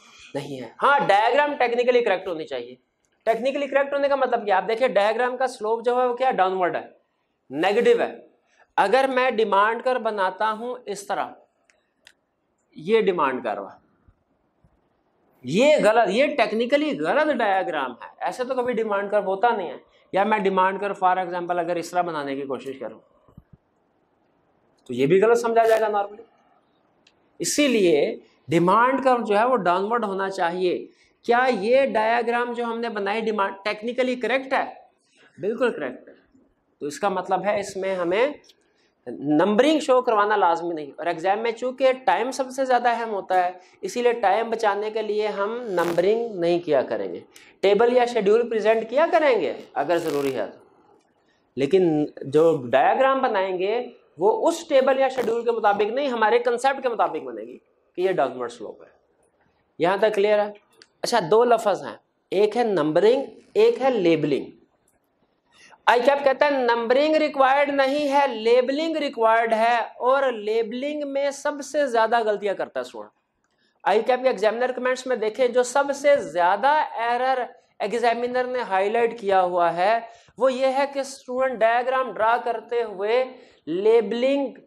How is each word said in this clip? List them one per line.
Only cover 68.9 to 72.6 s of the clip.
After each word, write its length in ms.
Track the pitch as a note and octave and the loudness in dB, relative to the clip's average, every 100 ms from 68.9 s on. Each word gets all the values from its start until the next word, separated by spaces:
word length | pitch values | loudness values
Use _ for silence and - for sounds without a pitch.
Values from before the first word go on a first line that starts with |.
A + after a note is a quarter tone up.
| D#4 | -4
रिक्वायर्ड 560 | C#4+ A#3 A3 A3+ A#3 | -4 0 2 2 2
है, 260 | A3 A#3 A#3+ | 0 2 0
और 500 | G#3 - B3 C#4 C4+ | -4 -4 0 2 0
लेबलिंग 720 | A3+ G#3 A3+ A3 B3 C#4+ D4+ | -2 -4 -2 -2 -4 -6 -6
में 260 | C#4+ C#4 C#4+ | -6 -4 -4
सबसे 540 | C#4 D4 D4 C#4 D4+ C#4 | -4 -6 -6 -6 -2 0
ज्यादा 300 | A#3 A3 A#3 | 2 2 2
गलतियां 320 | G#3+ G3+ G3+ | 0 -2 -4
करता 260 | F#3 | -6